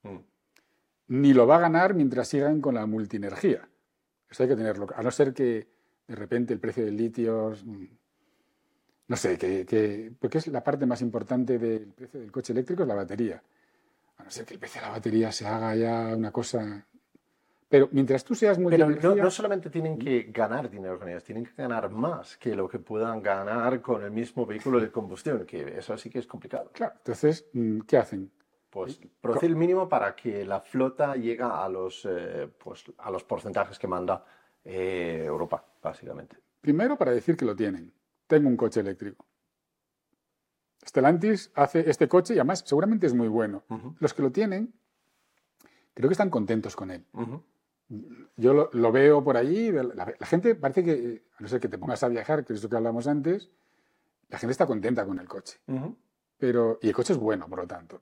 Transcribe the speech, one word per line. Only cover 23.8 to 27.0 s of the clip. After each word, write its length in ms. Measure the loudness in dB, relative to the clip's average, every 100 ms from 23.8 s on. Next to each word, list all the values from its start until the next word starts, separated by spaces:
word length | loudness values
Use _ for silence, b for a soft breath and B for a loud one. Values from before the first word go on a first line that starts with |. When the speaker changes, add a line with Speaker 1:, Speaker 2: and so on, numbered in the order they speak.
Speaker 1:
con 220 | -2 -4
el 80 | -2
mismo 340 | -6 -6 -4 -4
vehículo 340 | -4 2 2
de 100 | 2
combustión, 560 | -2 -8 -8 -6 -6 -6
que 320 | -10 -10 -10
eso 200 | -8 -10
sí 120 | -8
que 100 | -10
es 80 | -10
complicado. 440 | -16 -10 -10 -10
Speaker 2:
Claro, 200 | -8 -8
entonces, 480 | -8